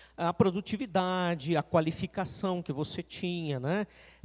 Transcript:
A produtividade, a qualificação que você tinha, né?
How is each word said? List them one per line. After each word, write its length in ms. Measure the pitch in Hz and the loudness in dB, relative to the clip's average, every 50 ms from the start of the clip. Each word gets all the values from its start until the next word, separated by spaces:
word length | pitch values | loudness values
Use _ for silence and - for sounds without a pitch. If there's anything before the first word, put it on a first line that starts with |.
| - - _ | -20 -20 _
A 160 | - 170 170 180 | -2 -2 -2 4
produtividade, 1200 | - - 190 175 190 196 - - 202 262 220 165 190 185 180 185 185 180 175 170 160 127 151 170 | 4 4 4 4 0 -4 -4 -4 -4 -4 0 0 2 2 2 2 2 2 2 0 0 0 0 2
a 60 | 156 - | 2 0
qualificação 1000 | - - 170 160 156 160 - - 180 - - 185 - - - - 190 185 180 170 | 4 2 4 4 4 0 -2 -4 -6 -4 -4 -4 -4 -4 -2 -2 0 0 -2 -2
que 100 | - 135 | -4 -4
você 300 | 131 151 - - - 170 | -4 -2 -4 -4 -8 -8
tinha, 580 | - - - - 180 175 175 165 151 143 131 | -8 -8 -6 -4 -4 -2 -2 -2 -2 -2 -2
né? 260 | 123 139 175 202 208 - - - - - - - - | -2 -2 0 -2 -2 -4 -8 -20 -20 -20 -20 -16 -2